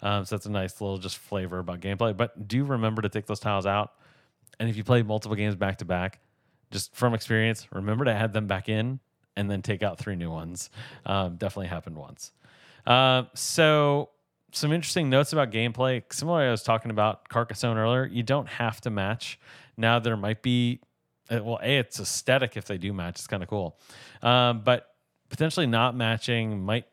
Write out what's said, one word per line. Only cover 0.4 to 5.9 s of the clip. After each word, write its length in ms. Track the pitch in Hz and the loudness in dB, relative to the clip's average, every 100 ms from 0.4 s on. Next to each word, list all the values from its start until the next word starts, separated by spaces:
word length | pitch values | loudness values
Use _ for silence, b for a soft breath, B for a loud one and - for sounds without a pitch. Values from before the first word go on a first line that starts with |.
| 104 | -4
a 60 | |
nice 280 | 101 95 - | -4 -4 -4
little 160 | 101 95 | -6 -4
just 200 | 92 - | -6 -10
flavor 420 | - 101 92 92 | -6 -4 -4 -4
about 200 | 90 87 | -6 -6
gameplay. 360 | 95 98 117 101 | -4 0 0 2
But 320 | 117 - 104 | -2 -4 -4
do 180 | 117 139 | -2 0
remember 360 | 131 110 110 | 0 0 0
to 80 | 104 | -2
take 180 | 107 101 | -4 -6
those 120 | 107 | -4
tiles 260 | 107 98 95 | -2 0 2
out. 280 | 101 104 _ b b b b _ _ | 0 0 _ b b b b _ _
And 100 | 117 | -4
if 60 | 107 | -4
you 80 | |
play 200 | 101 123 | 2 4
multiple 320 | 107 107 104 104 | 4 -2 -2 -2
games 200 | 107 95 | 0 0
back 220 | 98 95 | -2 -2
to 80 | |
back, 340 | 87 | -2